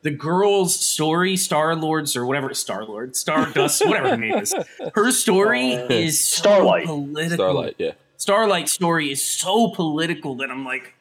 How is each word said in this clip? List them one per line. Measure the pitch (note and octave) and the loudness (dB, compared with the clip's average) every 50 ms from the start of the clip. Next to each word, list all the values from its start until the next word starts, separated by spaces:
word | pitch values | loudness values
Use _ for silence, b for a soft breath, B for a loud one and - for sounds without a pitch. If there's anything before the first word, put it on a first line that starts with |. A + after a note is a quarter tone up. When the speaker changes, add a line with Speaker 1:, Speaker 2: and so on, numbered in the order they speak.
| _ | _
Speaker 1:
The | D#3 | -4
girl's | D3 C#3+ - D#3 E3+ F#3 G3+ G#3 G3+ G3 F#3+ F3 - - | -6 -4 -4 0 2 2 4 4 4 4 2 2 0 -2
story, | - - - - D#3 D#3 D#3 F3 F3+ F#3+ F#3+ F3+ | -2 -2 0 0 0 0 2 2 2 2 0 0
Star-Lord's | - - E3+ D3+ D#3 D#3 E3 D#3+ D#3 D#3 D#3 D#3 D3 C#3 - | -2 0 0 2 2 2 0 0 -2 -2 -2 -2 -2 -2 -4
or | B2+ A#2+ | -4 -2
whatever, | B2 C3+ C#3+ C3+ C3+ - | -2 -2 -2 -2 -4 -6
Star-Lord, | - - - G#2 F#2+ A2+ A2 G#2+ G#2 A#2 C3 - | -6 -6 -6 -6 -8 -8 -10 -10 -10 -10 -8 -6
Stardust, | - - - D#3 D#3 - - - - - D4 - - G4 | -6 -4 0 0 0 0 0 2 0 0 2 2 2 2
whatever | G4+ - - - F#4+ | 2 2 2 2 0
her | D4 - | 0 0
name | - A4 F#4+ | 0 -2 -2
is. | D#4 - - G4 E4+ - - - | -2 -2 -2 -4 -4 -6 -8 -10
Speaker 2:
<laughs> | - - - - | -12 -12 -4 0
Speaker 1:
Her | - G#3 A#3+ | 0 2 2
story | B3+ - - - F#3+ F#3+ G3 G#3+ A#3 B3 B3+ B3+ B3 | 2 0 2 2 4 4 4 4 2 2 0 -2 -2
Speaker 3:
Uh, | - - B2 | -2 -2 -2
Speaker 1:
is | C3+ - E3+ D#3+ D3 - - | 0 0 0 0 0 0 0
so | - - - - | 0 -2 2 4
Speaker 3:
Starlight. | G3+ G#3 G3 F3 - - - E3+ | 6 6 6 6 4 2 2 0
Speaker 1:
political. | E3 D#3 D3 C#3+ C#3 D3 D3+ D#3+ E3+ F3 | -2 -4 -4 -6 -6 -6 -6 -4 -4 0
Speaker 2:
Starlight, | E3 G2 F#2 F#2 E2+ E2 - - _ | 0 0 2 2 0 -2 -4 -6 _
yeah. | F2 D#2+ D2+ _ _ _ _ _ | -6 -6 -6 _ _ _ _ _
Speaker 1:
Starlight's | - - G3 G#3 A3+ G#3+ G3 F3 D#3 C#3 - | -2 2 2 4 4 4 2 0 0 -2 -2
story | - F#3 E3+ E3 E3 D3+ C#3+ | 0 0 2 2 2 0 -2
is | C3+ C3+ - | -2 -4 -4
so | - - - - F3+ F#3+ A3+ A#3 G3+ | -4 -4 -4 -2 0 2 2 2 2
political | - - F3 D#3+ D3 D#3 E3 E3 E3+ D3+ - D3+ C3 | 2 -2 -2 -2 0 -2 -2 -2 -2 -4 -6 -10 -8
that | A#2+ C3+ B2+ | -6 -8 -8
I'm | B2 C3 C3+ | -8 -8 -8
like | C3 B2+ C3 C3 - _ _ | -6 -8 -8 -8 -12 _ _